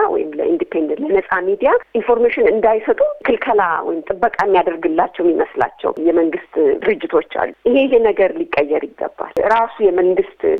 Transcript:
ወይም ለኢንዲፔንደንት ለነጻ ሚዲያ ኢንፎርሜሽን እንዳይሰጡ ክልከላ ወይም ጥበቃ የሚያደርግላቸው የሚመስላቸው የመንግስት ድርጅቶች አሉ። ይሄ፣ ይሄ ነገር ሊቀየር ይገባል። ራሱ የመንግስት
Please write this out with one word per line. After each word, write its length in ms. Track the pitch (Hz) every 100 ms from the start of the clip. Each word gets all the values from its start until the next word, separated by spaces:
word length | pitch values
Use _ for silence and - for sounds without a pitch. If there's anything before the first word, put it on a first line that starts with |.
| 427
ወይም 220 | - 151
ለኢንዲፔንደንት 680 | 147 - - - 170 151 156
ለነጻ 300 | 302 196 - 185
ሚዲያ 300 | 185 202 269 480 -
ኢንፎርሜሽን 520 | 233 220 233 240 240 202
እንዳይሰጡ 540 | 220 226 220 220 214 605 587
ክልከላ 380 | - 226 269 208 180 160
ወይም 180 | - 165
ጥበቃ 340 | - 190 202 -
የሚያደርግላቸው 800 | 196 185 170 165 165 160 180 -
የሚመስላቸው 680 | 175 156 - - 123 - - -
የመንግስት 500 | 165 170 165 - - 160 147 135
ድርጅቶች 520 | - 156 330 156 - -
አሉ። 160 | - -
ይሄ፣ 120 | 240 269
ይሄ 200 | 269 240
ነገር 320 | 226 208 185
ሊቀየር 500 | 165 170 - 147 151
ይገባል። 500 | 175 - - - - - 208
ራሱ 260 | 226 226 -
የመንግስት 600 | 202 180 180 185 190 - 165